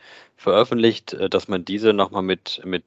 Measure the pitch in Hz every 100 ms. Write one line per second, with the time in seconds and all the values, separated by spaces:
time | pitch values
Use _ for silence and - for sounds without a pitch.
0 | - - - _ - 98 123 123 117 113
1 | - - 95 92 - 92 87 101 110 104
2 | 95 101 92 92 - - 92 92